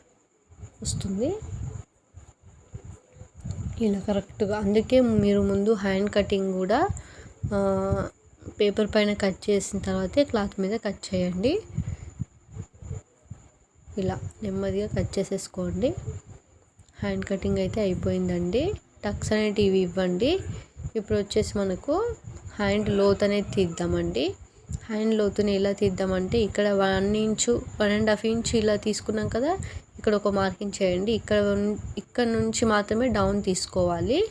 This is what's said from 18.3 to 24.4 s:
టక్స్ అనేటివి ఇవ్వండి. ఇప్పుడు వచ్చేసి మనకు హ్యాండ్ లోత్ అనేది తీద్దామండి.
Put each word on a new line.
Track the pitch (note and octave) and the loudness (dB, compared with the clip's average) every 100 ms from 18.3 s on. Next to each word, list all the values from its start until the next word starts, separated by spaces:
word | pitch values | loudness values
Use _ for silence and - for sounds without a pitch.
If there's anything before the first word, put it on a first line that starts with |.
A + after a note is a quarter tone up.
| F3 F3 A3 F4 G#4+ - _ G#3 | 0 0 0 0 -2 -10 _ -6
టక్స్ | G#3 - | -4 0
అనేటివి | G#3+ G#3+ G3+ G3+ F#3+ F3+ | 2 2 4 4 4 2
ఇవ్వండి. | F#3 F#3 F3+ B3+ F#4+ - - - - - A3 | 0 0 2 2 2 -2 -10 -12 -12 -8 -6
ఇప్పుడు | G#3 G#3 | -2 -2
వచ్చేసి | G3+ G#3+ G#3 G#3 | 0 0 0 0
మనకు | G3 F3+ - E4 A#4+ A4+ - - - - | -2 -2 -2 0 0 -4 -10 -16 -12 -2
హ్యాండ్ | G3+ G#3 G#3 G3+ | 0 2 2 4
లోత్ | G3+ G3 | 4 4
అనేది | G3+ G3+ G3+ G#3 | 2 2 0 0
తీద్దామండి. | F3 E3+ F3 F3 E3+ G#3+ E4 G#4 | 0 0 0 0 0 0 -2 -4